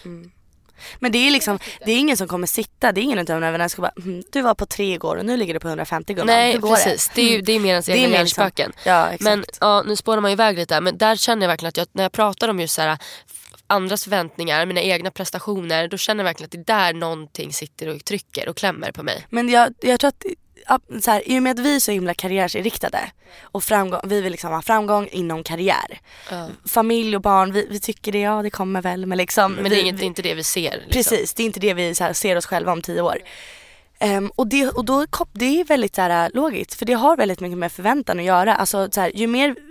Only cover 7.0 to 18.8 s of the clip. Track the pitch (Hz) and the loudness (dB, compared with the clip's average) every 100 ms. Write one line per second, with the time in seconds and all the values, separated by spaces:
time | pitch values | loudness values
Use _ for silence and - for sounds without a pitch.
7 | - - 233 226 190 220 196 180 175 185 | 0 2 4 4 2 2 2 2 2 4
8 | 254 190 175 - 196 - - - - 175 | 4 4 2 2 0 0 -4 -2 4 4
9 | 165 175 208 208 - - 208 202 202 208 | 4 0 2 2 -2 0 2 4 2 -2
10 | - 220 202 196 220 180 170 156 180 180 | 0 0 2 2 2 2 0 0 0 2
11 | 220 220 - 226 185 165 165 160 175 190 | 2 2 2 2 2 0 -2 -4 -4 -2
12 | 190 - 214 190 226 190 165 - 160 156 | -2 2 0 2 -2 0 -2 0 0 -2
13 | - - - - - - - 202 185 202 | -6 -20 -20 -20 -20 -10 -2 0 0 -4
14 | - 196 165 - 170 151 175 180 180 175 | -2 -2 -2 -4 0 0 0 0 0 0
15 | 180 - 185 277 - 196 170 160 170 190 | -2 -8 -8 -8 -6 -6 -2 -2 -2 -2
16 | - 208 185 160 156 170 170 214 180 165 | -2 -2 -2 -4 -8 -8 0 2 2 0
17 | 165 160 151 - 147 147 151 - 160 147 | -4 -6 -10 -12 -10 -10 -10 -10 -10 -8
18 | - 208 - - - - 196 - | -8 -10 -8 -10 -8 -4 -4 -4